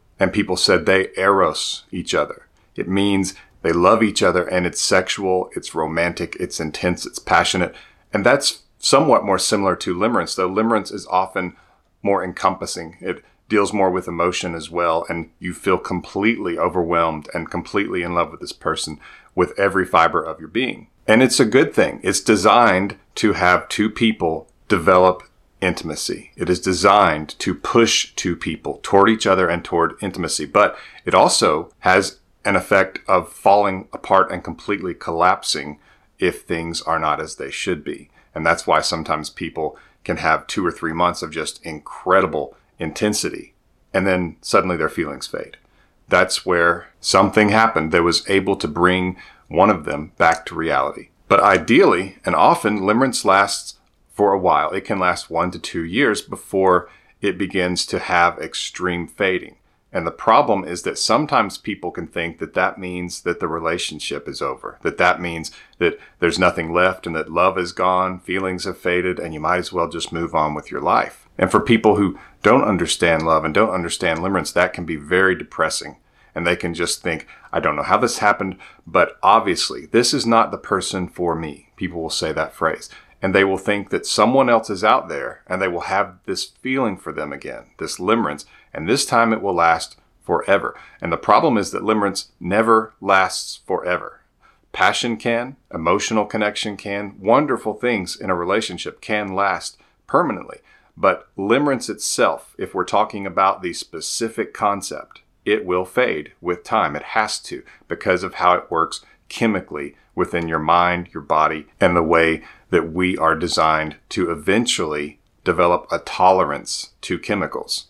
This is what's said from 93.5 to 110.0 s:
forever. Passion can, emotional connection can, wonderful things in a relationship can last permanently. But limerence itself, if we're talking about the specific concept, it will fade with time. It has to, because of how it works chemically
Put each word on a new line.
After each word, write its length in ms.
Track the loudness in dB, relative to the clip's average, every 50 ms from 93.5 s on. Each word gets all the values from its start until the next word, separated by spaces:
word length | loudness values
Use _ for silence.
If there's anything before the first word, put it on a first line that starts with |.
| -14 -14 _
forever. 540 | -4 -4 -4 -2 -4 -4 -4 -6 -10 -18 _ _ _ _ _ _ _ _ _ _ _
Passion 460 | -2 0 2 2 2 0 -2 -2 -4 -2
can, 380 | -2 -2 -2 -2 -4 -6 -12 -18 _ _
emotional 520 | -10 -4 0 0 0 0 0 -2 0 -2 -2
connection 540 | -2 -2 -2 -2 -2 -2 -4 -6 -8 -8 -8
can, 360 | -8 -8 -6 -6 -8 -10 -14 -4
wonderful 560 | 0 2 4 4 2 0 -2 -4 -4 -6 -6
things 420 | -4 -2 -2 -2 -2 -4 -8 -10
in 140 | -8 -4 -4
a 40 | -2
relationship 680 | -2 0 0 0 -2 -2 -4 -8 -10 -10 -12 -12 _
can 320 | -8 -4 -4 -4 -4 -4 -2
last 420 | 0 0 0 0 -2 -6 -12 -16 _ _ _ _ _ _
permanently. 540 | -2 0 0 0 0 -4 -8 -10 -14 -16 -18 _ _ _ _ _ _ _ 0
But 340 | 2 2 2 0 -4 _ _
limerence 540 | -4 0 2 2 4 4 2 0 -2 -4 -8
itself, 640 | -8 -8 -6 -4 0 2 2 2 0 -2 -8 _ _ -10
if 160 | -10 -6 -4
we're 100 | -4 -2
talking 420 | 0 0 0 0 0 -4 -8 -8
about 360 | -4 0 2 2 2 2 0
the 100 | -4 -8
specific 800 | -8 -8 -12 -12 -12 -10 -10 -8 -6 -6 -6 -4 -4 -6 -6 -6
concept, 680 | -4 -2 -2 -2 -2 -2 -6 -10 -10 -12 -12 -16 -20 -20 _ _ _ _ _
it 180 | -2 0 0 0
will 220 | -2 -2 -2 -2
fade 460 | -2 -2 0 0 0 -2 -4 -8 -12 _ _
with 200 | -6 -6 -6 -6
time. 320 | -4 -2 0 0 0 0 -2
It 80 | -6
has 360 | -10 -4 -2 -2 -2 -2 -4 -8 -10
to, 180 | -12 -14 -14 -14 -18 -20 _ _ -10
because 340 | -10 -4 0 0 0 0
of 120 | -2 -6 -4
how 180 | 0 2 2
it 180 | 2 2 0 -2
works 300 | -2 -2 -2 -2 -4 -10 -16 _ _ _ _ -16
chemically 640 | -4 -2 0 0 0 -2 -4 -8 -10 -10 -10 -12 -14 _